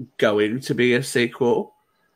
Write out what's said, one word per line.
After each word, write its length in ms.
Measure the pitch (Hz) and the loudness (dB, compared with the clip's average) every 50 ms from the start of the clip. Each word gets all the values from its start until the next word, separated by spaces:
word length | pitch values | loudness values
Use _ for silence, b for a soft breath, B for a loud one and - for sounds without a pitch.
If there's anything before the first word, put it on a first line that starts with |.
| 127 - _ - | -18 -16 _ 0
going 420 | - 113 104 104 107 107 110 131 | 2 2 2 2 0 0 -2 -4
to 140 | 135 - 143 | -6 -4 -2
be 200 | 110 123 123 120 | 0 2 2 2
a 80 | 123 135 | 2 0
sequel. 720 | - - 127 120 117 - - 123 120 117 113 - - - _ _ _ _ _ _ _ _ | -2 -2 -2 -2 -2 -2 -2 0 0 0 0 -2 -6 -12 _ _ _ _ _ _ _ _